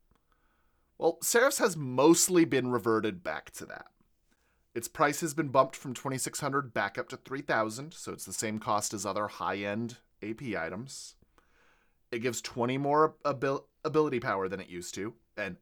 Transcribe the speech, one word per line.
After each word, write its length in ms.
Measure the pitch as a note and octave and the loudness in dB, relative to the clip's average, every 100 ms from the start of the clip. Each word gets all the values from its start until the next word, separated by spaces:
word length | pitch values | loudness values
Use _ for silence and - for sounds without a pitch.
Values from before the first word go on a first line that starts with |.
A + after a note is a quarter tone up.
| _ _ _ _ _ _ _ _ _ - | _ _ _ _ _ _ _ _ _ -2
Well, 200 | D#3+ E3 | 0 0
Seraphs 380 | - A#3 C4+ - | 2 4 4 4
has 180 | A#3 D#3 | 0 0
mostly 680 | C3 B2+ D3+ F3 - F3+ | -2 6 8 8 6 4
been 260 | D#3+ C3+ B2+ | 4 2 2
reverted 500 | A#2+ A2 A2 G#2+ F2+ | 0 2 2 2 -4
back 300 | - D2+ - | -6 -8 -10
to 140 | - - | -16 -14
that. 180 | - - _ _ _ _ _ _ _ _ | -14 -18 _ _ _ _ _ _ _ _
Its 140 | A#2+ - | -10 -6
price 340 | - D3 D3 | 4 4 4
has 140 | E3 C#3+ | -2 -2
been 140 | D3 | 4
bumped 260 | C3 C3 - | 4 4 0
from 180 | C#3 | -10
twenty-six 460 | A#2+ C#3 C3 - - | -8 -6 -4 -4 -4
hundred 340 | D3 C#3 C3 | -2 -2 -2
back 240 | A2+ G2 - | -2 -2 -4
up 100 | - | -8
to 80 | C3 | -12
three 240 | - C3+ | -10 -8
thousand, 500 | C#3+ B2+ A2 A2 D3+ | 0 0 0 -4 -12
so 180 | - - | -12 -12
it's 140 | - - | -10 -8
the 80 | |
same 240 | F#2 A2 G#2+ | -6 -4 -4
cost 380 | A#2+ G#2 - G#2+ | 0 0 -2 -4
as 100 | G2 | -4
other 220 | G2 G#2 | -2 -4
high-end 720 | - F2 G2 G2+ G#2 A#2 B2 _ _ | -4 -4 -2 -2 -4 -6 -10 _ _
A 100 | G#2 | -10
P 240 | A2+ C#3 F#2 | -8 -6 -6
items. 560 | E2 F#2 C3+ - - - _ _ _ _ _ _ _ _ _ | -6 -8 -12 -14 -16 -20 _ _ _ _ _ _ _ _ _
It 120 | A#2+ | -4
gives 180 | B2 A#2 | -4 -4
twenty 380 | - B2 A#2+ C3+ | -6 -2 -2 0
more 340 | C#3 D3 D#3 - | 2 4 4 2
abil-, 440 | C#3+ C3 C#3 C3+ - _ D#3 | -4 -2 -2 -2 -8 _ 0
ability 340 | D3+ D3+ B2+ | 2 2 0
power 300 | B2 G2 F#2+ | 0 -2 -2
than 100 | F#2+ | -4
it 100 | F#2 | -8
used 260 | F2 F2 - | -10 -10 -6
to, 180 | G#2+ - _ - | -8 -8 _ -8
and 200 | G2 F2 | -8 -8